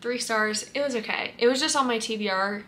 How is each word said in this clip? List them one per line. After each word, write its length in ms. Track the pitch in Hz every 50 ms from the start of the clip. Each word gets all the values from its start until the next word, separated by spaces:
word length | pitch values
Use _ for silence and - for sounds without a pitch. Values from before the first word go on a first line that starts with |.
three 160 | - 240 247
stars. 540 | 240 - - 226 214 214 214 214 208 - - -
It 80 | 277
was 140 | 285 277 240
okay. 380 | 220 214 - 175 - - - -
It 100 | - 233
was 120 | 240 262 262
just 160 | 311 311 311
on 120 | 285 262
my 120 | 247 233 220
T 160 | 220 - 220
B 140 | 208 208 196
R 340 | 190 190 196 202 202 208 -